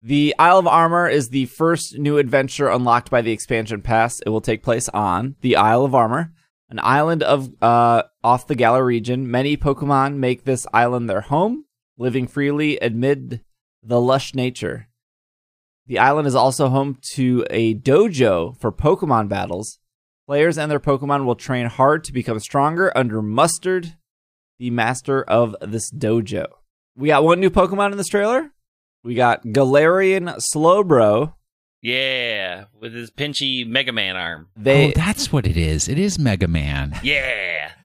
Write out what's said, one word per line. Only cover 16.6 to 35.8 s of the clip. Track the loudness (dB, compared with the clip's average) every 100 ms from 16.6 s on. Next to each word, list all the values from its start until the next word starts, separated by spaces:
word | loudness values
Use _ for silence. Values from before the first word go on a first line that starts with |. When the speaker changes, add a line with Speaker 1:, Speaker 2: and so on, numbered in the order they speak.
| 0
Speaker 1:
home | 2 -2 -6 -10
to | -2 0 0 0
a | -2 -2
dojo | 0 2 4 4 2 2 2 -2 -6
for | -8
Pokemon | -2 0 0 0 0 0
battles. | -4 -6 -8 -10 -16 _ _ _ _ -6
Players | 0 0 0
and | -4
their | -2
Pokemon | 0 -2 -2 -2 -2
will | -4
train | -4 -4 -4
hard | 0 2 2
to | -2
become | -8 -6 -6
stronger | -4 -2 0 0 0 0
under | -2 -2
Mustard, | -2 2 2 0 -4 -4 -6 -16 _ _ _ _ _ _
the | -6
master | -2 -2 -4 -2 -2
of | 2 2 2 -2
this | -8 -8 -8
dojo. | -4 0 0 -2 -6 -8 _ _ _ _ -4
We | 0
got | 4
one | 4 4
new | 4
Pokemon | 2 0 0 -2
in | -4
this | -4
trailer. | -2 0 -2 -4 _ _ _ _ _
We | -8 0
got | 2 0 -2
Galarian | 0 4 4 4 2 2 0 -4 -8 -6
Slowbro. | 0 2 2 4 6 6 4 -2 -8 _ _ _ _
Speaker 2:
Yeah, | -6 -4 -2 -4 -6 -6 -6 -10 -16 _
with | -16
his | -14 -16
pinchy | -8 -8 -4 -4 -6 -4
Mega | -4 -2
Man | -4 -4 -6
arm. | -8 -10 -16 -6
Speaker 1:
They | 2 4 4
Speaker 3:
Oh, | 2
that's | -2 -4 -2
what | -2 0
it | 0
is. | 0 -2